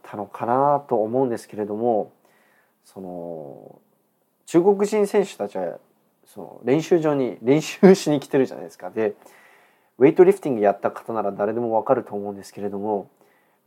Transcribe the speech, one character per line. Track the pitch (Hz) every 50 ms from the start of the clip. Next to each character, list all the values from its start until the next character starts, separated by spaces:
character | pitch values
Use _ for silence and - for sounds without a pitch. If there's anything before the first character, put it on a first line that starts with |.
た | - - - 104
の | 101
か | 101 - - 117
な | 110 120 131 139 143 143 143
と | 143 - 127 110
思 | 107 110 117 131 135
う | 123
ん |
で | 113 104
す | - -
け | -
れ | 104 104
ど | 101 104
も、 | 107 117 120 117 101 92 - _ _ _ _ _ _ _ _ _ _ _ _ _ _ _
そ | _ - 98
の、 | 95 90 90 87 85 85 82 80 76 71 64 55 50 - - _ _ _ _ _ _ _ _ _ _ _ _ _ _ -
中 | - 165 175
国 | 202 202 196 208
人 | 202 214 214 202 196
選 | - 104 -
手 | - - -
た | - -
ち | - -
は、 | 127 - - - _ _ _ _ _ _ _ _ _
そ | _ _ 104
の、 | 85 - - - -
練 | 120 135 160
習 | 156 - 190 170
場 | 156 156 147
に | 139 131 117 87 -
練 | 113 123 143 156
習 | 151 - - - - 185 190
し | 185 - 156
に | 147 139
来 | - -
て | - 139
る | 131 104
じ |
ゃ | 73 62
な | 87
い |
で | 85
す | - -
か。 | 92 92
で、 | 98 110 110 104 101 - - - - - - _ _ _ _ _ _ _ _ _ _ -
ウ | 123
ェ | 151
イ | 160
ト | - 180
リ | 180
フ | 196 -
テ | - -
ィ |
ン | 127
グ | 107
や | 104 101
っ | 98 -
た | - 107
方 | - - - - 113
な | 110
ら | 101 101
誰 | 98 95 101 107 110
で | 120
も | 120 113
わ | 110 110 107
か | - 131
る | 117 104
と | - 104
思 | 101 101 104
う | 101
ん |
で | 98 95
す | -
け | - 101
れ | 101 101
ど | 101 98
も、 | 101 110 107 98 95 - _ _ _ _ _ _ _ _ _ _ _